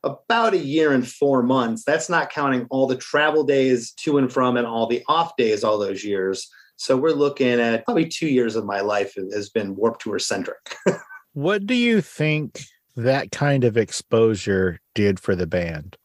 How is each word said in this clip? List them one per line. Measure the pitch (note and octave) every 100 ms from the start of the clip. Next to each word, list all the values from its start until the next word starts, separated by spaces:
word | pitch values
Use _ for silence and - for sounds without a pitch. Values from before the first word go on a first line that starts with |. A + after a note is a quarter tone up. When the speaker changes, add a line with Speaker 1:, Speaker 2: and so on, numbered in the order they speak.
Speaker 1:
about | C#3 C#3 _ A#3 A3+
a | F#3+
year | C#3 D3+ D#3
and | C3+ A#2+
four | - C#3+ C3+
months. | A#2+ C3 A#2 A2+
That's | - D#3 -
not | E3+ C#3+
counting | - C#3 B2+ A#2
all | C3 C3
the | B2+
travel | - D3 D3+ D3+
days | C#3+ C#3 C3 B2+ A#2 -
to | - C#3+
and | B2+
from | B2+ B2+ B2
and | A#2
all | A2+ A2+
the | A#2+ -
off | D#3 E3+ -
days | A2+ G#2+
all | A2 G#2+
those | G2+ F#2+
years. | G#2 G2 F#2+ F#2+ - _ _ _
So | - C3
we're | D#3
looking | D3 C#3+ C#3 B2+ A#2+
at | A#2 A2+ -
probably | A#3 E3
two | - D#3+
years | B2+ A#2
of | A2 G2+
my | G2+
life | G2+ G#2 G2 - F#2
has | G#2 G2+
been | A2+ G2+ G2
Warped | A2 A2+
Tour | - G2
centric. | - G2 F2 - - - -
<laughs> | - - - _
Speaker 2:
What | C#3+ D3+ G#3 G3+
do |
you | B3+ A#3+ A3+
think | D#3+ - D3+ D3+ D3 - - _ _ -
that | A#2 C3+ -
kind | - C#3+ C#3
of | B2 A2
exposure | G#2+ - - A2+ A2+ G#2+ - F#2+ F#2 E2+ _
did | - G#2 F#2
for | - F#2
the | F2
band? | F2+ E2+ D#2 E2+ -